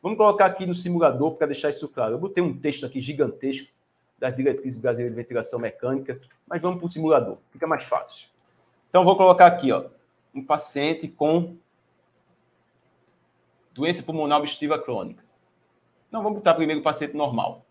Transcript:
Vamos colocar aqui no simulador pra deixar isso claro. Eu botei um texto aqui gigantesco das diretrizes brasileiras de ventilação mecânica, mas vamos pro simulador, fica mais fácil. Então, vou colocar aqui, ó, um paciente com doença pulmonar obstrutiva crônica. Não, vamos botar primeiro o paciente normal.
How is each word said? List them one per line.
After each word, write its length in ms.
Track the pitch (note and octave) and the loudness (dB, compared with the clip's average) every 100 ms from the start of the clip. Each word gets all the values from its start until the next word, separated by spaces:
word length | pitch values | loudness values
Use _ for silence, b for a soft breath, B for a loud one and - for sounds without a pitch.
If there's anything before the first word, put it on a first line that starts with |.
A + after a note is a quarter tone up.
Vamos 140 | E3+ G#3+ | -6 2
colocar 300 | G#3+ G3+ F#3+ | 4 6 2
aqui 180 | F#3 | 2
no 80 | F#3 | -6
simulador 600 | F3 F3+ F3 C#3 B2+ D3+ | -4 -2 2 2 2 -2
pra 120 | D#3 D3+ | -2 -4
deixar 220 | C#3 D3+ | -2 -4
isso 200 | C#3+ D3 | -4 -10
claro. 260 | - A2 | -6 -4
Eu 40 | A#2+ | -4
botei 240 | F#3 F#3+ | -4 -2
um 160 | F3 C3 | -2 -2
texto 280 | D3 C#3+ B2 | -4 -4 -8
aqui 140 | C3+ | -8
gigantesco 680 | B2+ C#3+ C3 - C3+ C3+ - _ _ _ _ _ | -8 -2 -2 -2 -6 -6 -10 _ _ _ _ _
das 160 | B2+ | -6
diretrizes 460 | B2+ C3+ C3+ C3 A#2 | 0 -2 -2 -6 -6
brasileiras 340 | A#2+ A#2+ A#2+ | -4 -2 -4
de 80 | A2+ | -8
ventilação 360 | A#2+ A#2 A2+ A#2+ | -6 -6 -6 -6
mecânica, 600 | A#2 - B2+ C3+ - B2+ _ _ _ | -8 -6 -6 -6 -6 -12 _ _ _
mas 160 | F3 | -6
vamos 160 | F3 F3+ | -4 -6
pro 100 | F3 | -8
simulador, 500 | D#3+ D#3+ D3 A2 F#2 _ | -4 2 2 2 -10 _
fica 160 | - D#3+ | -10 -4
mais 180 | D#3 | -4
fácil. 440 | - - - - - _ _ _ _ _ _ | -2 -6 -6 -18 -20 _ _ _ _ _ _
Então, 160 | F3+ | 4
vou 120 | F3+ F#3+ | 6 6
colocar 300 | F#3 F3+ F3+ | 6 10 10
aqui, 240 | F3 C3+ | 8 0
ó, 140 | G#2 - _ _ _ _ | 0 -2 _ _ _ _
um 100 | C3+ | -16
paciente 640 | C3+ D3 - C#3+ D3 D#3+ D#3+ | -2 -2 -2 -2 -2 -2 -8
com 500 | - D3+ E3 F3 - _ _ _ _ _ _ _ _ _ _ _ _ _ _ _ _ _ _ _ _ _ | -4 0 0 -2 -10 _ _ _ _ _ _ _ _ _ _ _ _ _ _ _ _ _ _ _ _ _
doença 300 | - D#3 F3 | -6 -2 -2
pulmonar 360 | - D#3+ D3 D3 | -4 -4 2 2
obstrutiva 400 | D3 - D3 D#3 | 0 -6 -2 -2
crônica. 440 | D#3 A#2 F#2 - _ _ _ _ _ _ _ _ _ | -2 -6 -8 -14 _ _ _ _ _ _ _ _ _
Não, 120 | A3+ | -6
vamos 160 | G#3+ G#3 | -4 0
botar 160 | G3+ | 2
primeiro 260 | E3 D#3 D3+ | 2 2 0
o 40 | |
paciente 300 | D#3 D3 D3 | -2 -2 -6
normal. 500 | C#3+ D3 B2 - - _ | -4 -2 -2 -4 -8 _